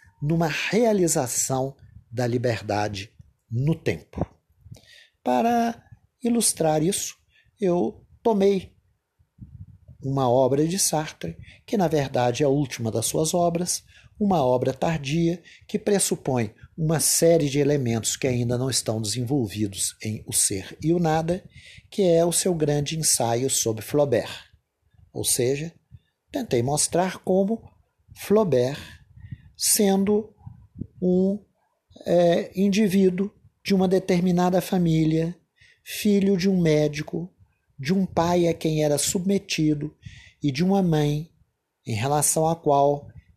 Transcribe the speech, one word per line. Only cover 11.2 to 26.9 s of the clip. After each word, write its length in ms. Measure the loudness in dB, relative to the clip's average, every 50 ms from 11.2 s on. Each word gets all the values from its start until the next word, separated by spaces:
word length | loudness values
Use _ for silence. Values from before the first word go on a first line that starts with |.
| -12 -12 -12 -14 -18 -20 -20 -20 _
que 140 | -4 0 0
na 100 | 2 2
verdade 540 | 2 0 0 0 0 0 0 0 2 2
é 40 | 2
a 40 | 2
última 400 | 2 0 -2 -4 -6 -6 -6 -4
das 160 | -2 -2 -2
suas 260 | -2 -2 -2 -2 0
obras, 500 | 0 0 0 0 0 -2 -4 -4 -6 -8 -10 _ _ -20 -20 _ _ -2
uma 240 | 0 0 2 2 2
obra 300 | 2 2 2 0 -2 -2
tardia 680 | -2 -2 -2 -2 -2 -4 -4 -2 0 0 0 -2 -4 -10 -18 -20 -20 -10
que 120 | -8 -8 -4
pressupõe 760 | 0 0 0 2 0 0 -4 -4 -2 -2 0 0 -2 -4 -6 _ -20 -16 _
uma 240 | -4 -2 0 0 0
série 480 | 0 0 2 4 4 4 4 4 2 0
de 100 | 0 0
elementos 600 | 2 2 2 0 0 0 -2 -2 -2 -4 -4 -2
que 80 | -2
ainda 320 | -2 0 0 -2 -2 -2 -2
não 100 | -2 -2
estão 320 | -2 -2 -2 -2 -4 -4
desenvolvidos 960 | -4 -6 -6 -6 -4 -2 -2 -2 -2 -2 -4 -4 -4 -4 -4 -6 -6 -8 -8 -8
em 200 | -8 -8 -8 -8 -8
O 60 | -4
Ser 440 | -2 -2 -2 -2 -2 -6 -8 -12 -12 -4
e 100 | -2 0
o 60 | 0 2
Nada, 440 | 2 0 0 0 0 -2 -4 -6 -8 -14 -20 -20 -20 -20 -20 -20 -20 _
que 120 | -2 0
é 200 | 2 4 4 4
o 80 | 4 2
seu 240 | 0 0 0 0 0
grande 440 | 0 0 0 0 0 -2 -2 -4 -2
ensaio 500 | 0 0 0 2 0 0 0 0 0 -2
sobre 340 | -2 -2 -2 -2 -4 -4
Flaubert. 680 | -6 -2 0 0 2 2 0 0 -2 -4 -8 -16 -18 _ _ _ _ _ _ _ _ _ _ _ _ _
Ou 140 | -10 -6 -4
seja, 480 | -2 0 0 0 0 -2 -2 -6 -10 -14 _ _ _ -20 -20 _ _ _ _ _ _
tentei 320 | -8 -8 -4 0 0 0
mostrar 560 | 0 0 0 -2 -2 0